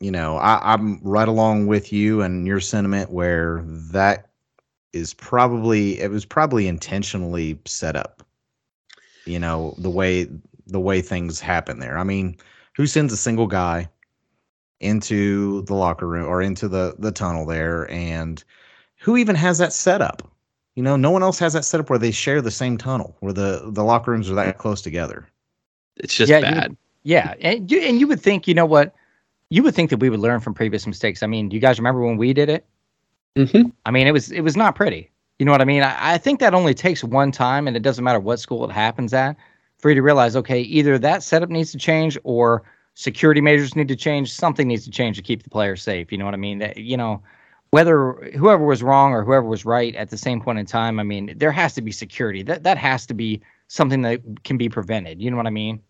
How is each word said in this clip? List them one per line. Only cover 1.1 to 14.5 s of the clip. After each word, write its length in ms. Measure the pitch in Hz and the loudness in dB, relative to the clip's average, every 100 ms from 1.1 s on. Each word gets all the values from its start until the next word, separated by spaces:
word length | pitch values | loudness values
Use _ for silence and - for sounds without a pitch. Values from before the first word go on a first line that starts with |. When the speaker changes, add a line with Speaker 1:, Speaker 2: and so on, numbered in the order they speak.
| 104 110 | 0 2
Speaker 1:
along 380 | 110 110 107 104 | 2 2 2 2
with 260 | 104 - | 0 -2
you 300 | 104 107 110 | -2 0 0
and 240 | 95 90 90 | -2 -2 -2
your 140 | 98 | -4
sentiment 500 | 95 107 98 98 92 | -2 -2 -2 -2 -4
where 520 | 90 87 85 82 82 80 | -4 -2 0 -2 -4 -8
that 640 | 80 80 95 98 101 - _ _ _ _ _ _ | -12 -6 2 2 2 -4 _ _ _ _ _ _
is 180 | 87 82 | -10 -10
probably, 880 | - - 123 123 120 113 107 101 92 | -12 -2 2 2 2 0 2 0 -2
it 100 | 98 | -4
was 140 | 104 | -6
probably 420 | 101 - 156 123 95 | -4 -2 0 0 -2
intentionally 920 | 85 - 98 101 98 87 85 80 78 - | -4 -6 -8 -6 -6 -6 -6 -6 -8 -12
set 280 | - 82 | -8 -6
up, 280 | 73 - _ - _ _ _ _ _ _ _ _ _ - | -6 -8 _ -20 _ _ _ _ _ _ _ _ _ -10
you 120 | 87 | -8
know, 360 | 85 80 78 - | -4 -4 -6 -8
the 140 | 90 | -6
way, 360 | 87 92 90 85 78 - _ - | -2 0 0 -4 -10 -20 _ -10
the 140 | 95 | -4
way 220 | 92 95 | -2 -2
things 380 | 90 90 85 80 | -2 -6 -6 -8
happen 400 | - 87 - 62 | -4 -4 -4 -10
there. 180 | 62 76 | -8 -6
I 60 | |
mean, 340 | 95 98 95 85 _ _ _ | -4 -4 -4 -8 _ _ _
who 120 | - 143 | -4 0
sends 260 | 156 147 | 2 0
a 60 | 107 | -2
single 280 | 120 113 110 | -2 0 0
guy 400 | 95 87 85 87 _ _ _ _ _ _ | 0 -2 -2 -6 _ _ _ _ _ _